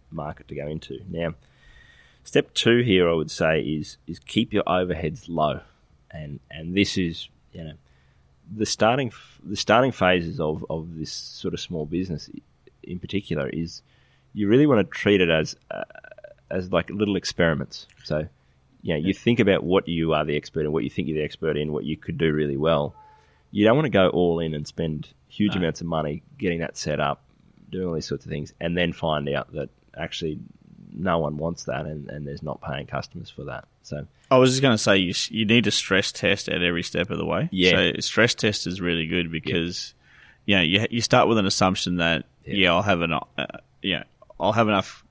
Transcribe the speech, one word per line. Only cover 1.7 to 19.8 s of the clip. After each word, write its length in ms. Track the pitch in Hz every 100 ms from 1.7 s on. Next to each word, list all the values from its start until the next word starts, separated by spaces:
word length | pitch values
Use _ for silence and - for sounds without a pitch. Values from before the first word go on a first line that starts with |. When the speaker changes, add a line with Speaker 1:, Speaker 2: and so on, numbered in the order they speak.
| - - _ _ _
Speaker 1:
step 300 | - 139 -
two 260 | - 117 120
here, 260 | 120 92 87
I 40 |
would 180 | 82 78
say, 300 | - 80 80
is, 360 | 65 78 76 - -
is 120 | 85
keep 340 | - - -
your 100 | 104
overheads 640 | - 90 90 80 78 - -
low, 340 | 82 76 69 - _ _ _ _
and, 280 | 82 73 71 -
and 240 | 76 82 95
this 220 | 98 98
is, 320 | 85 82 - _ _
you 100 | 90
know, 100 | 80 80 _ _ _ _ _ _ - 107
the 100 | 107
starting 440 | - 110 131 123
f-, 300 | - - -
the 120 | 78 101
starting 360 | - 110 131
phases 480 | - 92 90 82 73
of, 260 | 78 82 -
of 280 | 80 82 80
this 140 | 76
sort 420 | - - - 90
of 60 | 85
small 260 | - 85 76
business 440 | 85 92 76 - -
i-, 40 | - _ _ _
in 160 | - 90
particular 480 | - 98 - 78 67
is 320 | 78 85 - _ _ _ _ _
you 140 | 101 101
really 180 | 123 151
wanna 180 | 117
treat 380 | 90 - 104 101
it 80 | 85
as, 260 | 80 78 - -
uh, 120 | - - - - - - - -
as, 220 | 92 92
like, 180 | 90 -
little 260 | 104 104 95
experiments. 720 | - - 85 71 67 - - _
So, 240 | - 76 76 _ _ _ _ _
you 120 | -
know, 60 | 78
you 80 | 90
Speaker 2:
Yeah. 60 |
Speaker 1:
think 260 | 95 117 120
about 240 | 98 92
what 240 | 85 95